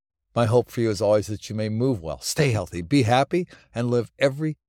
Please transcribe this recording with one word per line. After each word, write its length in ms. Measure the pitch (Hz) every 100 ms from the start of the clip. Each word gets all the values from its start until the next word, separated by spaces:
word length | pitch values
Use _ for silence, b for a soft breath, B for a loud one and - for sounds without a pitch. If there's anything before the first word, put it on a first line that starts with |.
| _ _ _
My 120 | - 117
hope 240 | 123 113
for 120 | -
you 80 | 113
is 120 | 101
always 260 | 104 107 104
that 220 | 104 -
you 60 | 107
may 140 | 107
move 320 | 110 131 117
well, 200 | 80 71
stay 300 | - - 147
healthy, 300 | 107 90 87
be 220 | 82 143
happy, 440 | 110 123 139 175 180 B B
and 180 | 117 123
live 200 | 120 110 -
every 400 | 139 135 156 147